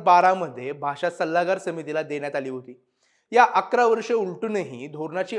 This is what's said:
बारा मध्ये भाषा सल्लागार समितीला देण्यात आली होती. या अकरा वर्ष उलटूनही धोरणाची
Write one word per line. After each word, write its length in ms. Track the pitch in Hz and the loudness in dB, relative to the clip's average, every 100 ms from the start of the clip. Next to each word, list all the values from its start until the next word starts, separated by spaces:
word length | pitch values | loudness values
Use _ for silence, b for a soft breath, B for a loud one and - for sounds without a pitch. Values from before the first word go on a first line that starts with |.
बारा 300 | 165 175 180 | 6 8 6
मध्ये 380 | 190 165 120 127 | 4 -2 -8 -10
भाषा 380 | 147 143 139 175 | -6 -6 -4 -4
सल्लागार 480 | 170 165 165 175 190 | -2 0 0 0 -2
समितीला 440 | 190 165 151 156 | -4 -8 -6 -6
देण्यात 340 | 151 147 143 143 | -4 -6 -6 -6
आली 120 | 135 | -6
होती. 320 | 127 123 123 _ _ _ _ _ | -8 -12 -20 _ _ _ _ _
या 120 | 226 220 | 4 4
अकरा 320 | 190 190 240 240 | 4 0 2 2
वर्ष 240 | 226 220 | 2 0
उलटूनही 760 | 233 190 180 220 214 139 123 143 | -2 -2 -6 -6 -4 -6 -10 -12
धोरणाची 520 | 151 156 175 185 | -10 -8 -6 -6